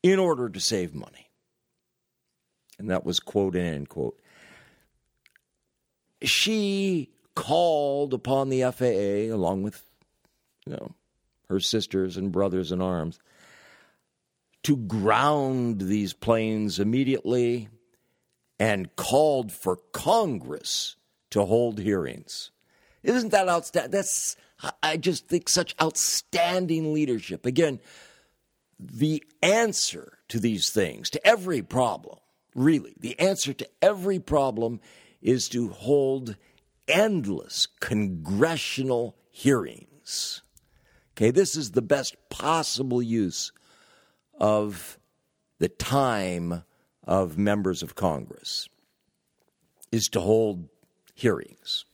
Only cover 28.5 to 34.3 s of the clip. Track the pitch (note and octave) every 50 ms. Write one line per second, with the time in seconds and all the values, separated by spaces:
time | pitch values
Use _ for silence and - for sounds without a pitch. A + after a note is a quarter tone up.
28.5 | _ _ _ _ _ _ - - - A2+ C#3+ D#3 D#3 D3 - _ _ _ - F3
29.5 | G3+ A3+ A#3 A3 F#3+ - - - - E2 - - _ _ _ _ - A#2 G2+ A#2
30.5 | A2 F#2+ - - - G#2+ G2 D#2+ B1 G#1+ - - - D3 - G3 A#3 G#3+ F3+ F#3
31.5 | E3+ B2+ F2+ - - D#3+ B2+ A#2 F#2+ - - - - _ _ _ _ _ _ _
32.5 | _ A#2+ B2+ D3+ E3 C#3+ - - - _ - A#2+ A#2 - F3 F#3+ G3 - - C#3+
33.5 | C3 - - - _ _ - F#3+ G#3 F#3+ F3+ G3 A3 - - -